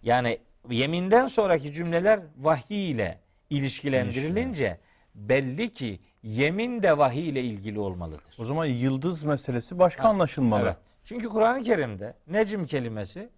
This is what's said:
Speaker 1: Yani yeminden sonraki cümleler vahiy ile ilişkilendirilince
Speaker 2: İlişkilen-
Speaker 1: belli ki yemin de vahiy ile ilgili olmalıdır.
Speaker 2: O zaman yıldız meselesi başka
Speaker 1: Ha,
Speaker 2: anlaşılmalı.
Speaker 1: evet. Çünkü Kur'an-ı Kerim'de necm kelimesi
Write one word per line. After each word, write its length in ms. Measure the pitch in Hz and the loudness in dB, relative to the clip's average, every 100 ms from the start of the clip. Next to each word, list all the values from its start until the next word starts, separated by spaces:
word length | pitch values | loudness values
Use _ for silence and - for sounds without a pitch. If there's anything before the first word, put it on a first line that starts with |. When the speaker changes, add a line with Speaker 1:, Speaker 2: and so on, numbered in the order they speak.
Speaker 1:
Yani 360 | 113 123 120 113 _ _ 120 | 2 2 2 -2 _ _ -4
yeminden 560 | 117 139 170 185 226 262 | 0 0 0 4 4 4
sonraki 460 | 247 202 165 143 | 0 2 2 0
cümleler 480 | 147 170 170 196 214 165 139 | -6 -2 2 4 2 0 -4
vahiy 520 | 143 151 - 208 190 | 0 0 -2 -4 -2
ile 280 | 120 95 76 _ _ _ | -2 -4 -6 _ _ _
ilişkilendirilince 1120 | 143 139 - 143 131 123 123 147 190 254 185 | -2 -2 -4 0 0 0 -2 -2 -2 -4 -2
Speaker 2:
İlişkilen- 140 | 110 90 _ _ _ | -2 -2 _ _ _
Speaker 1:
belli 580 | 110 104 131 131 139 233 | -16 0 0 0 -4 -6
ki 280 | - 127 95 _ _ | -6 -8 -8 _ _
yemin 600 | 110 110 143 190 240 240 | -8 0 0 0 -4 0
de 160 | 190 147 | 2 4
vahiy 300 | 139 123 165 | 4 2 -4
ile 140 | 135 | -2
ilgili 360 | 127 104 101 104 | -4 -6 -8 -4
olmalıdır. 540 | 98 90 85 76 _ - | -4 -4 -8 -12 _ -12
Speaker 2:
O 60 | |
zaman 220 | 117 151 160 | -6 -2 -2
yıldız 580 | 123 131 135 156 170 | 0 0 0 -2 -4
meselesi 540 | 151 139 - 123 - 180 | -2 -2 -2 -6 -6 2
başka 260 | 180 - | 2 4
Speaker 1:
Ha, 40 | 226 | 2
Speaker 2:
anlaşılmalı. 540 | 202 160 - 123 107 | 4 0 2 2 4
Speaker 1:
evet. 140 | 107 95 _ _ | 2 -2 _ _
Çünkü 240 | - 240 226 | -12 -8 -4
Kur'an-ı 340 | 214 226 262 | 2 4 2
Kerim'de 520 | 233 202 131 101 104 - - | 0 0 0 -6 -10 -14 -4
necm 380 | 196 214 208 | 0 0 0
kelimesi 680 | 165 143 117 110 98 175 226 | -2 -4 -4 -6 -8 -10 -16